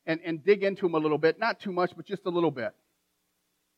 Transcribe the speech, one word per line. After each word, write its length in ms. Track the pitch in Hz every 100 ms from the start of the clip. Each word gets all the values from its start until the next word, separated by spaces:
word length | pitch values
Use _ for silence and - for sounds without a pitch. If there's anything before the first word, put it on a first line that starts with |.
| -
and, 140 | 160
and 220 | 170 165
dig 200 | 156 208
into 220 | 196 190 185
'em 80 |
a 40 | 160
little 200 | 156 151
bit. 200 | 160 160
Not 220 | 226 208
too 120 | 202
much, 240 | 175 180 -
but 80 |
just 220 | 160 196 190
a 40 |
little 200 | 175 165
bit. 240 | 131 110 - _ _ _ _ _ _ _ _ _